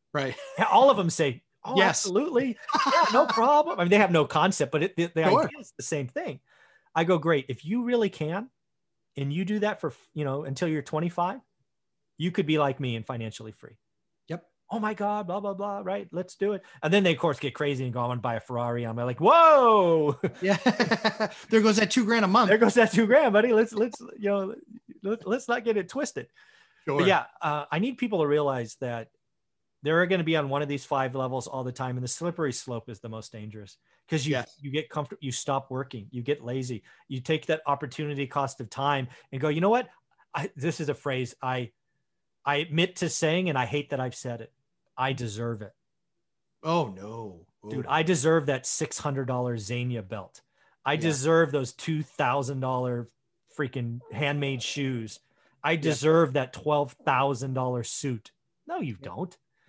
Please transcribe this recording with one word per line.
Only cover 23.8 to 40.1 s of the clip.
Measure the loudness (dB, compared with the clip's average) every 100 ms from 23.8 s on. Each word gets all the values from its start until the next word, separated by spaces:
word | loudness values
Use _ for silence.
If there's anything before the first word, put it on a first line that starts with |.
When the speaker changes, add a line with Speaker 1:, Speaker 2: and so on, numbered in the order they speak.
| -2 -4 -18 -6
Speaker 2:
you | -2
know, | -2 -2 -8 -16 -20 -20 -10
let, | -6 -6 -4
let's | -4 -2
not | -2
get | 0 -2
it | -2
twisted. | -6 -6 -8 -14 _ _ _ _ _ -4
Speaker 1:
Sure. | 2
Speaker 2:
But | 4
yeah, | 4 0 -6
uh, | -4 -4 -4
I | -2
need | -2 -2
people | -2 0
to | 2
realize | 2 2 -2 -6 -8
that | -8 -8 -10 _ _ _ _ _ _ _
there | 0 2
are | 2
gonna | 2
be | 2 0
on | 0
one | -2
of | -2
these | -6 -2
five | -2 -2 -2
levels | -4 -4 -6
all | -8
the | -8
time. | -6 -6 -6
And |
the | -6
slippery | -6 -6 -4 -4
slope | -6 -8 -10 -10
is | -16
the | -14
most | -14 -14
dangerous | -16 -14 -16 -18 _ _ _ -4
'cause | -2 0
you, |
Speaker 1:
Yes. | -2 -4 _
Speaker 2:
you | -8
get | -6 -6
comfortable, | -6 -8 -8
you | -8
stop | -6 -4 -4 -4
working, | -10 -10 -12 -12
you | -8
get | -4 -4
lazy, | -4 -6 -6 -10 _ _ -12
you | -8
take | -2 -2 -2
that | -4 -2
opportunity | -4 -4 -8 -6 -6 -4
cost | -4 -4 -6
of | -12
time | -4 0 0 -4 -12 -12
and | -4
go, | -2
"You | 0
know | 2
what? | 2 -2 _ _